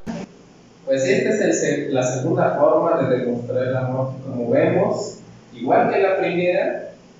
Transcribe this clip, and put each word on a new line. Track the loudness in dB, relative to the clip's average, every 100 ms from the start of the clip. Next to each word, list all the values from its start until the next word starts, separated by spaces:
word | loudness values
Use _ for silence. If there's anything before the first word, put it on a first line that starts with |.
| -12 -10 -12 -16 -20 -20 -20 -10 -2
Pues | 0 2
esta | 2 2
es | 0
el | 0
se-, | 0 0 -2 -2
la | 0
segunda | 0 0 0 2 0 2
forma | 2 4 2 0
de | 0 0
demostrar | 0 -4 -2 -2 -2
el | -2
amor. | -2 -2 -4 -6 -8
Como | -6 0
vemos, | 2 2 2 0 -2 -6 -10 -18 -20 -20
igual | -8 0 2 2
que | 2
la | 2 2
primera, | 0 0 0 2 0 -4 -10 -16 -20 -20